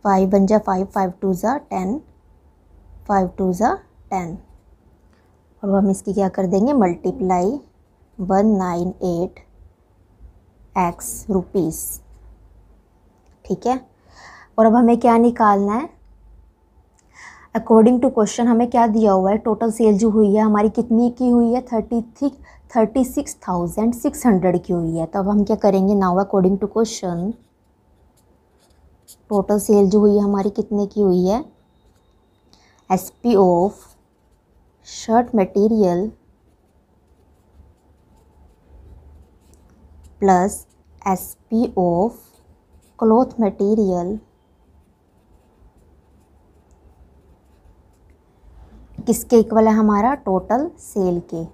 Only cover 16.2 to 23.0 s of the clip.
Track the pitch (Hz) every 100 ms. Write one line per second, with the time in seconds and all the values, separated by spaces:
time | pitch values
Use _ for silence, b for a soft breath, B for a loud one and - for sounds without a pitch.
16.2 | - - _ _ _ _ _ _ _ B
17.2 | B B B 220 - 226 220 247 269 262
18.2 | 208 - 240 233 240 240 233 214 214 190
19.2 | 190 214 233 214 226 214 220 202 226 214
20.2 | 208 214 214 208 214 226 226 226 240 240
21.2 | 254 240 233 247 254 226 214 233 233 -
22.2 | 277 - b b _ 247 220 269